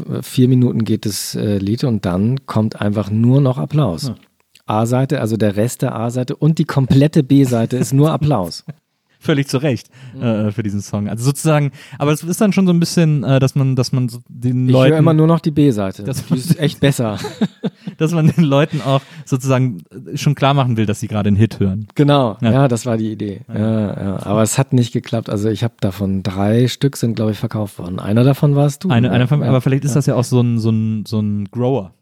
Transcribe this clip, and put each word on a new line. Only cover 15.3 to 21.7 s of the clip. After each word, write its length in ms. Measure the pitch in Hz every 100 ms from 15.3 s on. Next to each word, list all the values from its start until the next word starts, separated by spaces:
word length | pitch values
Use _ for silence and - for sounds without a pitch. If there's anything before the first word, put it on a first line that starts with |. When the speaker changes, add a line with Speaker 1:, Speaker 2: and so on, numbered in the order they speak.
| 165
Speaker 1:
die 100 | 165
B-Seite. 540 | 151 147 104 95 -
Speaker 2:
Das 200 | 101 - -
Speaker 1:
Die 80 |
ist 220 | 131 147 165
echt 180 | 147 -
besser. 400 | 139 139 113 101 427 - 214 -
<laughs> 380 | 233 - - -
Speaker 2:
dass 160 | 160
man 160 | 165 156
den 160 | -
Leuten 360 | 156 139 131 151
auch 200 | 113 135 - 165
sozusagen 580 | 143 135 131 131 127 90 - - 131
schon 220 | 135 - 139
klar 180 | 139
machen 220 | 143 127 113
will, 100 | 104
dass 140 | 101
sie 80 | 110
gerade 180 | 104 101
einen 100 | 101
Hit 220 | 110 -
hören. 300 | 98